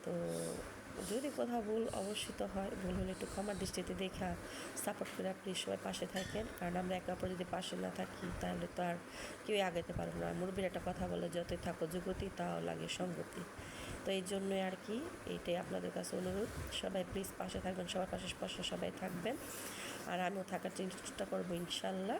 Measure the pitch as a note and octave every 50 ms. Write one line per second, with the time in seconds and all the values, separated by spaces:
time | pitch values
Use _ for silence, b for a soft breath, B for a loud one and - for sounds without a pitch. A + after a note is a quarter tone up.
0 | - F3 F3 E3+ E3+ E3+ E3+ E3+ E3 E3+ - D3 - - - - - - - -
1 | G3 F3 G3+ B3+ C4+ D4 B3 C4 B3 A#3+ A#3+ A#3+ G#3+ G#3 A3 A3+ A3+ A#3+ - A3+
2 | G3 G3 G#3+ G#3 - - G3 - G3+ G3 F#3+ G3 G3 G3+ - G3 F#3+ F3+ F3+ F#3
3 | F#3 F#3 F#3 - - - - - G3 G#3 G3+ F#3 G3 F3+ - - F3+ - F#3 F3+
4 | F#3+ F#3 - - F#3+ F3+ F3 E3+ B B B B B B B - - - G#3 -
5 | G3 - - - F#3 F#3+ F#3 F#3+ - G3 F#3 F3 - - G3 F#3+ - G3 F#3+ -
6 | F#3 F3 - F#3+ F#3+ - - G#3 A3 - - - F#3 F3 F3 F3+ F#3 F3+ F#3 F#3
7 | - - F#3 - - F#3 F#3 F3 F3+ F3 - F3 F3+ - F3+ F3+ F#3 F#3 F3 F#3
8 | F#3 F#3 - - F#3+ F3+ F3 - - F2+ F3+ F3 F3 F3 - - F3+ F3 E3+ F3
9 | - B B B B B B B - - G#3+ G3+ G3 F#3 E3+ F3 E3 - F3 E3
10 | E3+ E3+ E3 E3+ E3+ E3+ E3+ E3+ F3+ F#3 F#3 G3+ F#3+ F3+ - F3+ - F#3 F#3 -
11 | F#3 F3+ F3 F3 F3 F3 D#3+ F3 F3 - F#3 F3 - F3+ F3 - E3+ D#3+ E3 F3+
12 | F3 F#3 F#3 - G3+ G3 - - F3 F3 E3+ E3+ E3 E3+ E3 D#3+ D#3+ E3 - -
13 | F#3 F#3 E3+ D#3 E3+ - - - F3 F3+ - B B B B B B B B B
14 | - - G3 F#3+ F#3 F#3 G3 G3 F#3+ G3 G3 F#3+ F#3+ F#3 F#3 F#3 - - G#3+ A#3+
15 | D#4 F4 - - - - F3+ E3+ - - E3+ F3 F#3 - F#3+ F#3 F3+ F3+ F3 F3+
16 | F3+ - F#3+ F#3+ F#3 F#3 F#3 G3 G#3+ A#3+ - - - - - - - F#3+ F#3+ F#3+
17 | F3+ F3+ - G3 F#3+ - - - - F#3+ F#3 F#3+ F#3 F#3 F#3+ F#3 F3+ F3 - F#3
18 | F#3 F#3+ - F#3 F#3 F3+ F#3 - F#3 F#3 - - F3+ - F#3 F3 F3+ F3+ F3 -
19 | F#3 F#3 F#3 F3+ F3 G#3+ C4+ E4 B B B B B B B B B B B B
20 | B - F3+ F3 F#3 F3+ G3 G3 F#3 - F#3+ F3 - F#3 F#3 - F#3+ F#3 F#3 -
21 | - - - - G3+ G3 - F#3+ F#3 F3+ F3+ E3+ F3 E3+ - - - F#3+ F#3+ F#3+
22 | F#3+ G3 B3+ F#4+